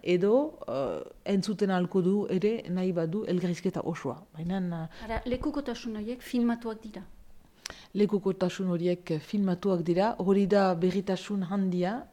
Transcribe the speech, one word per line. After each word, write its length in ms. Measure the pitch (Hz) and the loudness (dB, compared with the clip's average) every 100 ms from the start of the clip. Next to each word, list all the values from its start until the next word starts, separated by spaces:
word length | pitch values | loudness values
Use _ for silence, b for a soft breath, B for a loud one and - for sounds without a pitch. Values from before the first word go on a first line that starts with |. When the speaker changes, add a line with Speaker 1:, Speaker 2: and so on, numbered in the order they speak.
Speaker 1:
edo, 540 | - 180 202 240 311 - - | 2 4 6 4 2 -4 -6
eh, 680 | 135 131 78 - - - | -2 -2 -4 -8 -10 -2
entzuten 360 | 196 185 196 202 | 0 0 0 0
ahalko 320 | 185 180 190 | 0 0 2
du 260 | 180 208 202 | 2 2 2
ere 340 | 185 208 226 - | 0 0 0 -4
nahi 220 | 180 185 | -2 0
badu 340 | 175 165 196 - | 0 -2 -2 -2
elgarrizketa 540 | 180 175 170 190 170 | 0 0 -2 -4 -4
osoa. 440 | - 165 135 135 - | -4 -4 -6 -8 -12
Baina, 240 | 156 170 190 | -10 -4 -4
eh, 460 | 180 170 160 - | -4 -4 -8 -10
Speaker 2:
Ara, 180 | 220 226 254 | -6 -6 -4
lekukotasun 680 | 254 302 294 277 233 233 214 | -4 -2 -4 -4 -6 -6 -8
horiek 260 | 208 247 | -8 -10
filmatuak 600 | - 247 240 233 233 220 | -4 0 2 0 -4 -8
dira? 220 | 220 202 - - - - - B B B B | -12 -14 -16 -20 -20 -20 -20 B B B B
Speaker 1:
Lekukotasun 720 | 196 202 202 190 185 180 - 185 | 0 2 2 0 0 0 0 0
horiek, 420 | 175 175 175 - | 2 2 0 0
eh, 80 | 156 | -4
filmatuak 640 | - 208 190 180 202 180 | -2 0 2 2 2 2
dira, 320 | 170 175 208 - | 2 2 2 2
hori 300 | 185 196 196 | 2 4 6
da 260 | 202 190 170 | 6 4 4
berritasun 680 | 185 185 190 185 - 202 | 2 2 0 -2 -2 -4
handia. 640 | 175 196 190 180 180 240 339 | -2 0 0 2 0 -2 -8